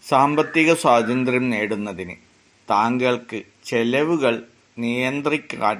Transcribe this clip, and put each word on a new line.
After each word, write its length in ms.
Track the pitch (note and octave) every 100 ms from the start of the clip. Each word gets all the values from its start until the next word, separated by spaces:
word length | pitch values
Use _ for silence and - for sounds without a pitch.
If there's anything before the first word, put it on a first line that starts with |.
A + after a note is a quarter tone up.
സാമ്പത്തിക 680 | - C#3 C#3 D3 D3+ E3 D#3
സ്വാതന്ത്ര്യം 720 | E3 D#3 A#2+ A2+ B2+ B2+ B2 B2+
നേടുന്നതിന് 680 | A2 G#2 G#2 G#2 F2+ F2+ F2 _ _ _ _ -
താങ്കൾക്ക് 760 | G#2 A2+ B2 B2+ B2 A#2+ A2+ - _ -
ചെലവുകൾ 720 | A#2+ A#2 C3 D#3 E3+ C3 A2+ - _ _ -
നിയന്ത്രിക്കാൻ 1000 | A#2 A#2+ B2+ C#3 C#3+ D3 - B2+ G#2+ G#2